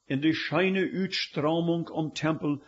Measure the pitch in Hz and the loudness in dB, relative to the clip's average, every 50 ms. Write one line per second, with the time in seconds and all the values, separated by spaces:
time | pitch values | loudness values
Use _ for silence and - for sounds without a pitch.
0 | _ - 139 135 147 160 156 - - - 156 175 185 190 190 190 180 - - 175 | _ -4 -2 2 2 2 2 2 -2 0 0 2 2 4 2 2 0 0 0 -2
1 | 190 185 - - - - - 156 139 156 165 170 170 170 170 170 160 - - 165 | -2 -2 -2 -4 -6 -4 -4 0 0 2 2 2 2 2 0 0 -2 -2 -4 -4
2 | 160 151 - - 151 156 160 156 151 147 143 139 - | -4 -2 -4 -2 -2 -2 0 0 0 -2 -2 -2 -6